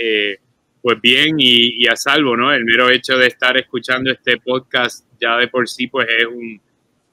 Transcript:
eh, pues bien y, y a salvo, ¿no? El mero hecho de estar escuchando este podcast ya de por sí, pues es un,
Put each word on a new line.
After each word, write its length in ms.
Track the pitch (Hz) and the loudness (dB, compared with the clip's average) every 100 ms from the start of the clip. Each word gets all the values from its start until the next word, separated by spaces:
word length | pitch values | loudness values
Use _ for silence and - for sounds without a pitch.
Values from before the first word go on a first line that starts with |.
eh, 360 | 113 107 104 98 _ _ _ _ | -2 -2 -2 -6 _ _ _ _
pues 180 | 123 113 | -2 0
bien 360 | 120 131 151 156 | 2 2 2 2
y, 460 | 127 120 120 117 | 2 4 2 0
y 40 | 117 | 0
a 80 | 113 | 0
salvo, 400 | 139 147 139 117 | 0 0 2 0
¿no? 160 | 131 | 0
El 140 | 139 113 | 0 2
mero 240 | 117 123 | 2 4
hecho 260 | 127 - 131 | 2 0 2
de 120 | 123 | 0
estar 300 | - 127 127 | 0 0 0
escuchando 520 | - 123 123 131 131 | -4 -8 -4 -4 -4
este 260 | 123 - 120 | -4 -2 -2
podcast 680 | 127 131 - 131 120 - _ - | -2 -6 -4 -2 -2 -6 _ -6
ya 160 | 117 120 | -2 0
de 120 | 120 | 0
por 200 | 127 117 | -2 -4
sí, 160 | - 127 | -6 -6
pues 220 | 131 113 117 | -4 -2 0
es 80 | 117 | -2
un, 340 | 120 117 104 _ _ _ _ _ | -6 -14 -16 _ _ _ _ _